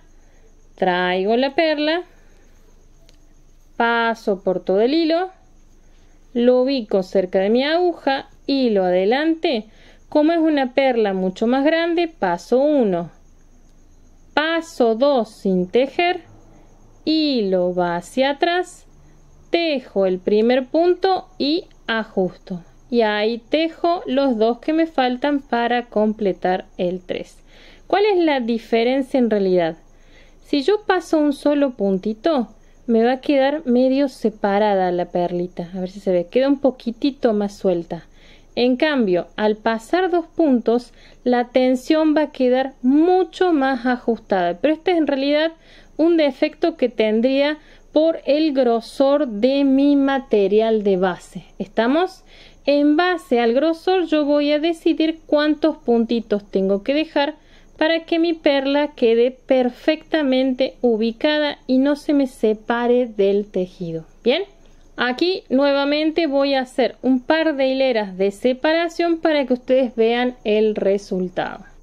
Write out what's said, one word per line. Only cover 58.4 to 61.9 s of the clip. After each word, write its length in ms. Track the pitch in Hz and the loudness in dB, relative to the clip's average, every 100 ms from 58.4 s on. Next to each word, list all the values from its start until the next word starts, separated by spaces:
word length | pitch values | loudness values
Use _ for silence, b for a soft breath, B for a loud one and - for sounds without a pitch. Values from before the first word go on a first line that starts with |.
| 311 277 269 285 294 - | 0 0 0 0 -2 0
quede 360 | 233 226 254 | 2 4 2
perfectamente 1400 | 254 - 262 247 - - 311 - 320 277 262 262 254 262 - | -2 -2 0 0 -2 -2 -2 -2 -2 0 0 0 0 -4 -2
ubicada 800 | 247 214 226 - 302 302 294 - - | 0 0 -2 -2 0 0 -2 -4 -2
y 100 | 262 | 0
no 180 | 277 | 2